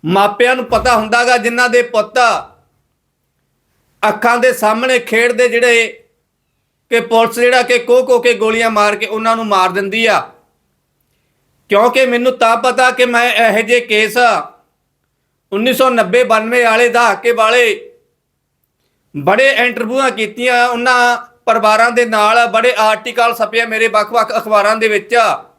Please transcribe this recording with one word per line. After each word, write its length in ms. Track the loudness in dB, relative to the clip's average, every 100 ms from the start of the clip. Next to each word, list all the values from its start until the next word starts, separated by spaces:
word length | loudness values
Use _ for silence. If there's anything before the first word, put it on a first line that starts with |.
| 0
ਮਾਪਿਆਂ 500 | 0 0 0 0 0
ਨੂੰ 100 | -2
ਪਤਾ 300 | -2 2 0
ਹੁੰਦਾ 280 | 0 0
ਗਾ 140 | 2 0
ਜਿਨ੍ਹਾਂ 320 | 0 -2 0
ਦੇ 120 | 0
ਪੁੱਤ 320 | 0 -2 -4 0 0 0 -8 _ _ _ _ _ _ _ _ _ _ _ _ _ _ _ -4
ਅੱਖਾਂ 280 | -2 0 2
ਦੇ 160 | 0
ਸਾਹਮਣੇ 460 | 0 -2 -2 -2 -2
ਖੇਡਦੇ, 500 | -2 -2 -2 0 0
ਜਿਹੜੇ 540 | 2 2 2 0 -6 _ _ _ _ _ _ _ _ _
ਕਿ 100 | -4
ਪੁਲਿਸ 400 | 0 0 0 0
ਜਿਹੜਾ 220 | 0 2
ਕਿ 180 | 2 -2
ਕੋਹ 280 | 2 0 2
ਕੋਹ 160 | 0
ਕੇ 100 | 2
ਗੋਲੀਆਂ 360 | 0 -2 0 -2
ਮਾਰ 260 | 0 0 -2
ਕੇ 100 | -6
ਉਹਨਾਂ 300 | -4 -2 -2
ਨੂੰ 100 | 0
ਮਾਰ 240 | 0 0
ਦਿੰਦੀ 360 | -2 -4 -2 0
ਆ। 260 | 0 -4 -18 _ _ _ _ _ _ _ _ _ _ _ _ _
ਕਿਉਂਕਿ 360 | 2 2 2 0
ਮੈਨੂੰ 320 | 0 -2 0
ਤਾਂ 200 | 0 2
ਪਤਾ 340 | 0 2 0
ਕਿ 140 | 2 0
ਮੈਂ 280 | 0 0
ਇਹੋ 280 | 2 2 0
ਜਿਹੇ 180 | 0 -2
ਕੇਸ 380 | 0 -2 0 2 2 2 -6 _ _ _ _ _ _ _ _ _ _
ਉੱਨੀ 220 | -4 -2
ਸੌ 160 | 0 0
ਨੱਬੇ 340 | 0 0 0
ਬਾਨਵੇਂ 420 | 2 0 0 0 0
ਵਾਲੇ, 240 | 2 2
ਦਹਾਕੇ 420 | 2 0 0 -2
ਵਾਲੇ 600 | 0 2 2 0 -2 -10 _ _ _ _ _ _ _ _ _ _ _ _ -4
ਬੜੇ 320 | 0 2 2
ਇੰਟਰਵਿਊਆਂ 640 | 2 -2 -2 -6 -2 -2
ਕੀਤੀਆਂ 560 | -2 -8 -4 -2 0 0
ਉਹਨਾਂ 500 | 0 0 2 2 0 -6 _ -2
ਪਰਿਵਾਰਾਂ 460 | 0 2 2 2
ਦੇ 140 | 2 0
ਨਾਲ, 420 | 0 2 2 2
ਬੜੇ 280 | 2 0 2
ਆਰਟੀਕਲ 580 | 0 0 -4 -2 -2 0
ਛਪੇ 260 | -4 -2
ਆ 40 | -4
ਮੇਰੇ 220 | -2 0
ਵੱਖ-ਵੱਖ 500 | 0 0 -2 -2 -4
ਅਖਬਾਰਾਂ 380 | 0 0 2 0
ਦੇ 120 | 0
ਵਿੱਚ। 280 | -2 -2 0 0 -2 -8